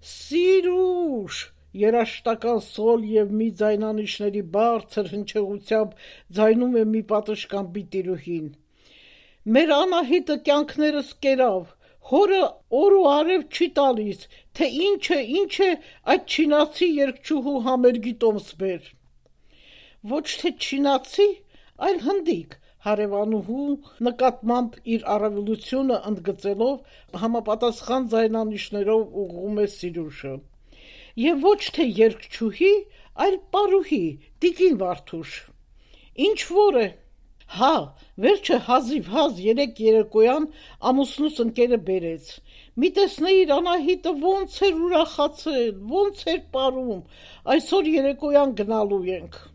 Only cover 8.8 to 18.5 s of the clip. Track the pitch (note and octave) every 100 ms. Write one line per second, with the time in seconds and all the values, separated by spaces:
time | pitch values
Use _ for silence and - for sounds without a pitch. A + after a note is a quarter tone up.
8.8 | _ _ - - _ _ - A#3 D#4+ C#4+
9.8 | F#4 F4 C#4 F4 C#4 D4 - C#4+ D4 -
10.8 | D4+ D4+ C#4 - C#4 C4 B3+ F#3+ E3+ _
11.8 | _ _ - C#4 G4+ F#4+ D#4+ - _ A#3+
12.8 | G4 G4 E4 C#4+ D#4+ F#4 - - F4 -
13.8 | C#4 A#3 G#3+ F#3+ - - _ - C#4+ B3+
14.8 | F#4+ G4+ - E4 A3+ D#4 G4+ - G4 E4
15.8 | - - - F#4 - - D#4 A#3+ G3 -
16.8 | F4+ D4 C#4 B3+ - D4+ B3+ C#4 A#3 C4
17.8 | B3 A#3+ A3 A3 A3+ G#3 -